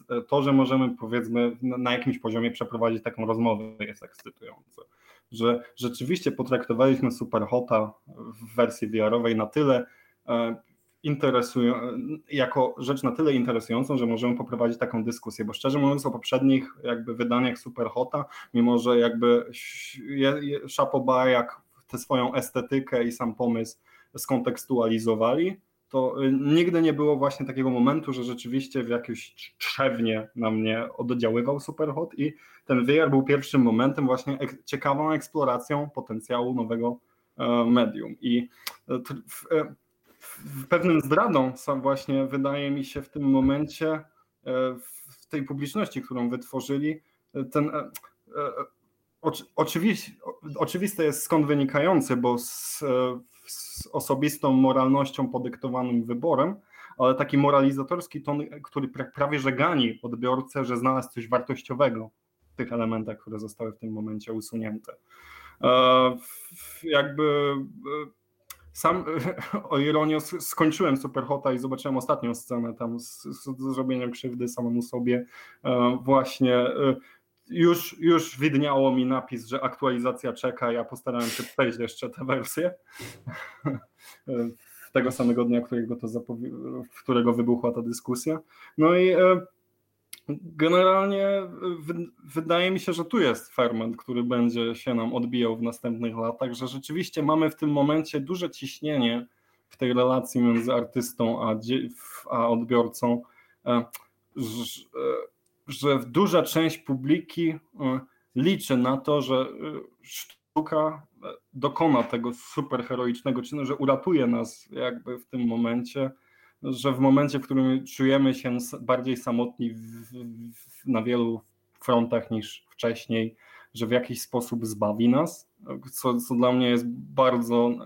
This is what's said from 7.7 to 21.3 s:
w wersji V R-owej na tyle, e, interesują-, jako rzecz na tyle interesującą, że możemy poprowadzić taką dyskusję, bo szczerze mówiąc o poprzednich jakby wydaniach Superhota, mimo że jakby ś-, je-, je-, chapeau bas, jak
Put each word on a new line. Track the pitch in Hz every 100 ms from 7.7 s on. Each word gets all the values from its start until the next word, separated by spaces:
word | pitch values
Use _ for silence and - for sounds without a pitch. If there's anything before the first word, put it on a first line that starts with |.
| 110 107 - _
w | - 117 110 113 120
wersji | 117 - 107
V | 113 107
R-owej | 117 117 110
na | 107
tyle, | 151 143 123 123 _ _ _ -
e, | 117 117 117 _ _ _ _
interesują-, | 151 143 139 123 120 127 120 123 120 117 131 156 -
jako | 143 127 143 127 -
rzecz | 127 139
na | 131
tyle | 123 156
interesującą, | 131 120 117 110 117 135 135
że | 117
możemy | 113 123 120
poprowadzić | 120 120 117 117
taką | 120 113
dyskusję, | 110 117 113 - 107
bo |
szczerze | 104 139 143
mówiąc | 139 143 139
o |
poprzednich | 117 - 127 135 131 131 -
jakby | 120 117 117 117
wydaniach | 120 120 127 123
Superhota, | 127 123 113 123 127 147 139 - -
mimo | 120 120 120
że | 120 120
jakby | 117 113 120 120 120
ś-, | - - - - 135 117
je-, | 139 135 147
je-, | 143 143 139 -
chapeau | 135 139 127
bas, | 127
jak | 127